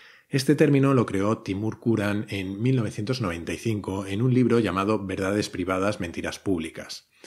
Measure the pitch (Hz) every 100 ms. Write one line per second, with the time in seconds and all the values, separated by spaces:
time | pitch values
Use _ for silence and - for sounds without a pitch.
0 | - - _ 139 131 147 151 143 135 135
1 | 104 95 101 110 - 98 110 107 117 110
2 | 101 104 104 98 95 98 123 131 104 -
3 | 101 - 101 85 82 82 113 104 95 95
4 | 98 101 127 123 120 117 104 92 98 107
5 | 95 90 95 104 101 - 90 92 101 104
6 | 85 - 85 - - 87 80 - - -
7 | - _